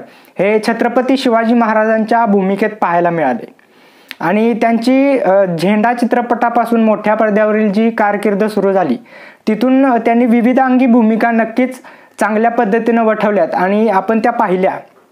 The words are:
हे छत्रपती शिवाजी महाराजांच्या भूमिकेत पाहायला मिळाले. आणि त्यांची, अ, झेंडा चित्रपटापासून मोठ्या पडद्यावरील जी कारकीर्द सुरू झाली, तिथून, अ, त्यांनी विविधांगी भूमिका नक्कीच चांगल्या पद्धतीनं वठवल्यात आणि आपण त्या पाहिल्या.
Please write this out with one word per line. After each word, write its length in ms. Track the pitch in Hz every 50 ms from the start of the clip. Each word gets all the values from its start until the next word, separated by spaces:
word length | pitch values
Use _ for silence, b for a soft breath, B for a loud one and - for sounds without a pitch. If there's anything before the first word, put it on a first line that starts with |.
| B B B B B B B -
हे 220 | 180 202 214 214 214 233
छत्रपती 480 | 226 233 240 240 - 262 247 269 269
शिवाजी 380 | 254 - 254 226 226 226 226 247
महाराजांच्या 720 | 240 233 214 214 214 214 220 220 220 214 214 240 233 233
भूमिकेत 440 | 208 202 202 185 190 196 196 220 214 214 -
पाहायला 300 | 208 180 170 175 175 175
मिळाले. 360 | 170 165 151 131 123 107 - - - B B B B B B B B B B B B B
आणि 320 | - 165 190 214 220 233
त्यांची, 640 | 240 226 233 226 233 220 226 247 262 269 269 277 269 254
अ, 260 | - 185 190 196 196
झेंडा 480 | 185 170 160 160 196 214 214 214 233
चित्रपटापासून 920 | 240 240 226 220 247 247 226 - 247 233 240 233 233 240 226 226 233 226 220
मोठ्या 300 | 220 214 208 208 208 214
पडद्यावरील 580 | 214 226 214 202 214 214 214 214 214 214 208
जी 180 | 185 214 226 226
कारकीर्द 540 | 226 226 214 202 202 202 202 220 202 190 214
सुरू 280 | 208 214 202 190 196
झाली, 240 | 190 190 175 143 117 - B B B B B B B B _ -
तिथून, 380 | 214 214 247 262 262 262 277
अ, 100 | 269 240
त्यांनी 300 | 226 220 240 233 233 247
विविधांगी 600 | 240 226 240 214 254 254 269 262 262 254 254 262
भूमिका 440 | 254 226 247 220 214 226 220 233 233
नक्कीच 440 | 233 226 220 226 - - 254 254 254 - B B B B B B _ -
चांगल्या 300 | 214 202 220 214 226 233
पद्धतीनं 540 | 233 247 240 196 208 226 226 240 226 233 226
वठवल्यात 500 | 220 214 208 - 214 208 190 165 - -
आणि 340 | - 180 190 202 214 220 226
आपण 300 | 190 190 190 - 226 220
त्या 140 | 214 240
पाहिल्या. 400 | 233 233 226 190 180 185 190 175 139 - - - _ _ _ _